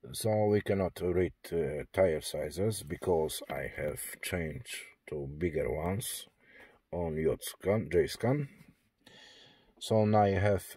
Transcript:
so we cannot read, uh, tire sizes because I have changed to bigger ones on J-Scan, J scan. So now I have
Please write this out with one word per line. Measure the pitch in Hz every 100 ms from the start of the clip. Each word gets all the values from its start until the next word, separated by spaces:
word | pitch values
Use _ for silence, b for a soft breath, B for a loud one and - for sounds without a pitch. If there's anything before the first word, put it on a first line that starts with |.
| -
so | - 113 107 104
we | 104
cannot | - 98 92 -
read, | 90 90 87 - -
uh, | 85 73 76 -
tire | - 95 78
sizes | - 76 76 76 104 107
because | 71 87 - 85 78 - -
I | 71 69 -
have | 73 71 - -
changed | - 92 80 73 - - - _ -
to | 76 69 76
bigger | 87 76 65
ones | 76 85 98 - - - B B B B B _
on | 85 85
J-Scan, | 78 80 64 - - 90 107 76
J | 87 78
scan. | - 117 143 143 B B B B _ B B B B B B B B
So | - 110
now | 107 107
I | 101
have | 98 104 98 -